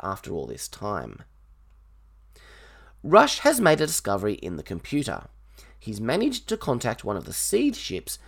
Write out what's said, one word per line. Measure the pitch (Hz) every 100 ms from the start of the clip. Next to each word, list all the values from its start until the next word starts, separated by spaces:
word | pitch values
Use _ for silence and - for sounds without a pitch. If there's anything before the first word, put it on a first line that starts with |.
after | 95 95 -
all | 82 62
this | - -
time. | - 104 95 58 50 - - - - - - - - - - - - - - - - - -
Rush | 139 196 - -
has | 285 262
made | 180 156
a | 156
discovery | - - 98 104
in | 98 90 80
the |
computer. | - 87 - 143 131 64 - - - - - -
He's | 110 104
managed | 113 175 277 247 -
to | 226
contact | - 120 120 117
one | 104 98
of | -
the |
seed | - - 208 285 226
ships | - 90 - -